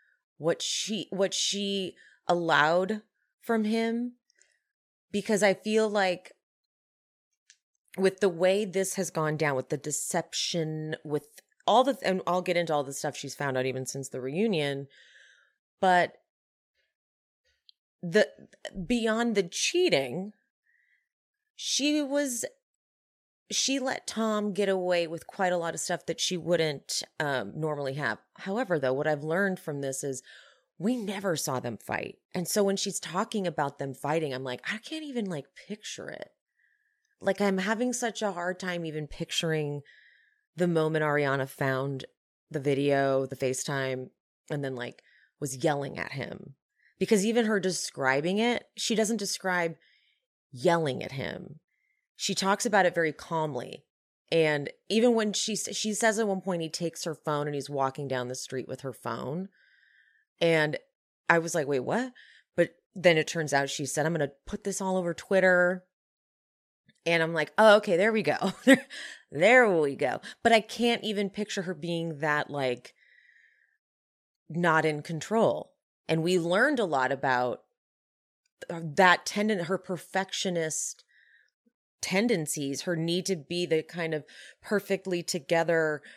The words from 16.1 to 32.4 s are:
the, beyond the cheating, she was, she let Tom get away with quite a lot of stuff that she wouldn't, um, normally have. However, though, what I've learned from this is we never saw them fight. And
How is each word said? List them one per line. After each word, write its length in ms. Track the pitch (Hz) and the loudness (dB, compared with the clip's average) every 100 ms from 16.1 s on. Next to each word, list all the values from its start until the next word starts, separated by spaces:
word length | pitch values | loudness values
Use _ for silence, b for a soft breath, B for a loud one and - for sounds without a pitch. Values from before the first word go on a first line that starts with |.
| - _ _ _ _ _ _ _ _ _ _ _ _ _ _ - _ _ _ | -2 _ _ _ _ _ _ _ _ _ _ _ _ _ _ -20 _ _ _
the, 280 | 175 208 - - - - - - 165 | 0 2 2 0 -20 -20 -14 -10 -2
beyond 480 | 240 220 220 240 208 | 0 2 0 2 0
the 80 | |
cheating, 880 | 175 - - 349 359 151 131 135 202 - _ _ _ _ _ _ _ _ _ _ _ - | 0 -2 0 2 4 2 0 -4 -8 -14 _ _ _ _ _ _ _ _ _ _ _ -12
she 440 | - - 277 302 | -4 0 2 2
was, 440 | 277 285 285 240 - - _ _ _ _ _ _ _ _ _ | 0 0 -2 -4 -8 -10 _ _ _ _ _ _ _ _ _
she 280 | - - 269 | -2 0 0
let 280 | 262 - - | -2 -4 -4
Tom 460 | - 220 214 208 | -2 0 0 0
get 160 | 185 196 | 0 2
away 380 | 190 180 175 165 | 2 2 2 0
with 200 | 160 - | -6 -10
quite 240 | - 185 | -2 0
a 60 | 180 | 2
lot 160 | 165 | -2
of 80 | 160 | -4
stuff 240 | - 175 - | -4 -4 -4
that 160 | 165 | -4
she 160 | - 185 | -2 -2
wouldn't, 640 | 160 170 160 139 - - - - | 0 2 2 -2 -6 -8 -6 -4
um, 320 | 151 131 101 151 | -2 0 -2 -4
normally 380 | 156 147 139 139 | -4 -2 -4 -2
have. 240 | 131 107 _ - | -2 -4 _ -12
However, 440 | - 208 254 165 | -6 -4 0 0
though, 140 | 135 | 2
what 140 | 131 151 | 0 0
I've 180 | 147 151 | -2 0
learned 340 | 170 196 185 | 0 0 -2
from 220 | - 143 | -6 -6
this 240 | 139 135 143 | -6 -4 -6
is 180 | 131 B B B B B - | -6 B B B B B -4
we 180 | 180 254 | -2 -2
never 400 | 202 196 190 156 | -4 -4 -2 -2
saw 240 | - 131 | -2 -4
them 180 | 123 107 | -4 -8
fight. 380 | - - - - _ | -6 -6 -6 -12 _
And 140 | 180 | -6